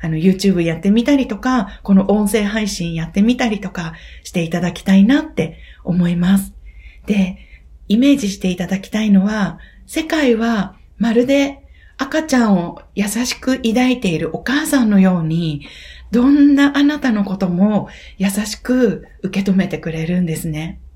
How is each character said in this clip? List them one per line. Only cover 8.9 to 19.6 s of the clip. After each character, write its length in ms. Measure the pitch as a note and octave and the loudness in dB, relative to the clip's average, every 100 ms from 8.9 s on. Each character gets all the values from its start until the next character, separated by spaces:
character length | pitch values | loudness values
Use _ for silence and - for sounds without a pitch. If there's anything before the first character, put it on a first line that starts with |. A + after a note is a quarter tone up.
| G#3+ | -4
い 80 | A3 | 2
の 140 | G3 | 4
は、 340 | G3 G#3+ F#3 E3 - - - | 4 -2 -4 -6 -18 -20 -10
世 180 | - | -8
界 300 | D#4+ D#4+ C#4 | -2 0 2
は 420 | A3 A#3 A3 G3 - - - | 2 0 -2 -4 -8 -20 -4
ま 160 | A#3 | 0
る 140 | A3+ B3 | 2 2
で 360 | C#4 C#4 - - - - _ | 2 0 -6 -20 -20 -20 _
赤 240 | C#4 D#4 | -6 -4
ち 120 | D#4 | 0
ゃ 120 | B3+ A3+ | 0 2
ん 100 | F#3+ | 2
を 240 | E3+ - - | 0 -10 -14
優 140 | - G3+ | -6 -4
し 300 | A3 B3 - | -4 -6 -6
く 220 | - B3+ | -4 -2
抱 300 | A#3 A3 B3+ | 0 0 0
い 100 | B3 | 0
て 80 | G3+ | -2
い 100 | D#3+ | -4
る 160 | E3 | -4
お 80 | - | -8
母 240 | - C#4 D#4 | -4 -4 0
さ 180 | C#4 | 0
ん 40 | A3+ | 2
の 100 | G3+ | 4
よ 220 | F#3+ F3+ | 4 2
う 20 | |
に、 420 | D#3+ E3 E3 C#3+ - - - - - | -2 -2 -2 -6 -10 -20 -20 -20 -4
ど 160 | B3 B3+ | 0 4
ん 280 | C#4+ C#4+ | 6 6
な 220 | C#4 C#4+ C#4+ | 6 2 2
あ 60 | |
な 180 | C#4+ D4+ | 0 0
た 120 | C4+ | -2
の 100 | G#3 | -2
こ 140 | G3 F#3+ | -2 -2
と 140 | F#3 | -2
も 380 | F3 G3+ G#3 - - - - | 2 2 0 -4 -14 -20 -4
優 140 | G3 | -4
し 260 | G3 G#3+ - | -2 -6 -10
く 520 | - B3+ A#3+ D#3+ - - | -2 2 2 0 -10 -10
受 200 | F#3 F#3+ | -6 -4
け 80 | G3 | 0
止 40 | |
め 140 | F#3+ | 0